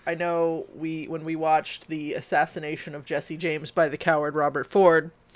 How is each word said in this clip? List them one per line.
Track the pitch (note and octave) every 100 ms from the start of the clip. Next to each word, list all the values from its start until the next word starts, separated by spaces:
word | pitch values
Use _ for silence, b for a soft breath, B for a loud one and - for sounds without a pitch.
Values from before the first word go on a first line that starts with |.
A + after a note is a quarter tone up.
| -
I | E3+
know | F3 E3+ E3 D#3+ - -
we, | D#3+ D#3+ D3+
when | D#3+
we | D#3+ D#3+
watched | D#3+ D#3 D3+ - -
the | D#3 D3+
assassination | - - D#3+ D3+ - D3+ D#3 -
of | D3 C#3
Jesse | D3 - D#3
James | E3 D3+ D3+
by | - D#3
the | D3
coward | - D#3 D3 D3
Robert | D3 C#3+ -
Ford, | G3+ F#3 D#3+ D#3+ - _